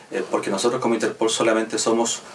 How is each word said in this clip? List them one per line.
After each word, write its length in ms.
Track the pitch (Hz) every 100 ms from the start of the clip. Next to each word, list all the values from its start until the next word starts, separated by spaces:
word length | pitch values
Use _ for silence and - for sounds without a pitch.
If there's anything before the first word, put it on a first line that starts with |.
| -
eh, 100 | 95 92
porque 200 | 107 104
nosotros 300 | 98 120 -
como 140 | 117
Interpol 340 | 110 113 - 110
solamente 500 | - 113 110 110 107
somos 440 | 117 113 117 - -